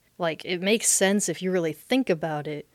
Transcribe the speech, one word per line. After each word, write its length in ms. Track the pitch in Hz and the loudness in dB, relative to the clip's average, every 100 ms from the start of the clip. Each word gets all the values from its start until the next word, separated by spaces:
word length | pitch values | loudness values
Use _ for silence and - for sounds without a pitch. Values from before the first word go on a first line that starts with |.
| _ - | _ -4
like, 260 | 170 151 | -4 -4
it 160 | - 175 | -6 -2
makes 260 | 190 220 - | 0 2 2
sense 400 | - 190 202 190 | 4 4 4 0
if 140 | 160 | -2
you 80 | 185 | -2
really 220 | 185 165 | 0 0
think 360 | 147 - 262 247 | -4 0 0 2
about 360 | 165 165 151 151 | 0 -2 -6 -6
it. 200 | 151 - | -10 -14